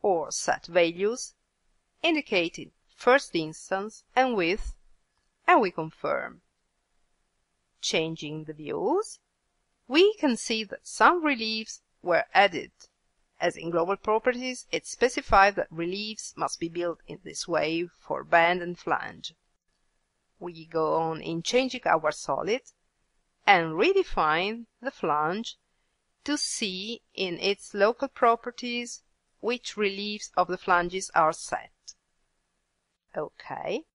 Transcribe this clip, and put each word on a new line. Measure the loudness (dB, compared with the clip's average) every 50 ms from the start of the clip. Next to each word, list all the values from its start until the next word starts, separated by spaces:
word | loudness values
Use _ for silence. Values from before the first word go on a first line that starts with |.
or | 2 2 0 0 0 -4
set | -8 -6 -2 -2 -4 -4 -6
values | 0 2 4 4 4 2 -2 -2 -2 -2 -4 -10 -16 _ _ _ _ _ _ _ _ _ _ _ _ _ _
indicating | -2 0 0 0 -2 0 0 0 0 0 -4 -10 -16 -16 _ _ _ _ _
first | _ 4 4 4 4 4 0 -4
instance | -4 -4 -4 -8 -12 -8 -6 -4 -4 -4 -8 -12 -16 _ _ _
and | 2 2 2 2
width, | 0 0 0 0 -2 -4 -10 -10 _ _ _ -20 _ _ _ _ _ _ _ _ _ _ 6
and | 6 6
we | 6 2
confirm. | 0 -4 -8 -8 -10 _ -4 -2 -2 -2 -4 -8 -14 -18 _ _ _ _ _ _ _ _ _ _ _ _ _ _ _ _ _ _ _ _ _ _ _ _ _ _ _ _
Changing | -6 -2 0 0 0 -2 -4 -8 -8 -10 -10 -10 -10
the | -12
views, | -14 -12 -10 -8 -6 -2 0 0 0 0 -2 -6 -12 -20 _ _ _ _ _ _ _ _ _ _ _ _ _ _
we | 4 4 4 4 4
can | 2 0 0 0
see | 0 -2 -4 -4 -4 -4
that | -8 -12 -16 _
some | -16 0 4 6 6 6 4 0
reliefs | 0 0 0 -2 -6 -6 -6 -8 -10 -16 -20 _ _ _ _
were | -2 2 2 2 2 _ 4
added. | 4 4 6 2 -2 -8 -8 _ _ -20 _ _ _ _ _ _ _ _ _ _ _
As | -2 -2 -2
in | -4 -8 -2
Global | 0 0 0 0 -2
Properties, | -2 0 0 0 0 0 -2 -6 -4 -6 -8 -8 -10 -10 _
it | -8 -6 _
specifies | -8 -4 0 0 0 0 -2 -2 4 6 6 6 6 4
that | 0 -6 -6
reliefs | -6 -6 -6 -6 -6 -6 -8 -10 -10 -12 -14 -14 -8
must | -6 -6 -6 -4 -6
be | -10 -8
built | -6 -4 -4 -4 -6 _ _
in | -16 -16 -16 _
this | -14 -12 -12 -8 -2
way | -2 0 0 0 -2 -4 -4 -6 _ _
for | _ -6 -6 -6
band | -2 2 4 4 4 4 2 0
and | -4 -6 -10 -8
flange. | -4 -4 -4 -4 -4 -10 -14 -14 -16 -18 _ _ _ _ _ _ _ _ _ _ _ _ _ _ _ _ _ _ _ _ _ _
We | -14 -14 -14 -14 -20
go | -4 -2 0 2 2 2
on | 2 2 0 -2 -4
in | -6 -4 -6 -4
changing | -4 2 2 2 2 2 -4 -4 2
our | 2 2 4 4 0
solid | -2 -2 -4 -4 -2 -2 0 -2 -2 -4 _ -10 _ _ _ _ _ _ _ _ _ _ _ _ _ _ _
and | 6 6 6 6 0
redefine | 0 2 2 4 4 4 2 0 0 0 2 4 4 2 2 0 -4 -6 -12 _ _ _
the | -10 -10
flange | -8 -4 -2 0 0 2 0 0 -2 -2 -6 -8 -12 _ _ _ _ _ _ _ _ _ _ _ _ _ _
to | -4 -2
see | -2 -2 -4 -4 -4 -4 -4 -4 -6 -8 -10 -10 -12 _ _ _
in | -4 -4 -4 -4 -2
its | 0 0 0 _ -6 -10
local | 0 4 4 4 4 _ -6 -8
properties | _ 2 4 4 4 2 -2 -14 -12 -8 -8 -4 -4 -4 -6 -6 -12 -18 _ _ _ _ _ _ _ _
which | -4 -4 -4 -4 -6 -10 -4
reliefs | -2 -2 -2 -2 -2 -6 -6 -6 -8 -10 -6 _
of | 0 0 0
the | -2 -6
flanges | 0 2 2 2 2 0 -4 -6 -8 0 2
are | 4 4 4
set. | 2 -2 -8 -8 -8 -8 -8 -12 _ _ _ -20 -20 _ _ _ _ _ _ _ _ _ _ _ _ _ _ _ _ _ _ _ _ _ _ _ _
Okay. | -8 -8 -8 _ _ -14 -12 -10 -8 -6 -6 -6 -6 -8 _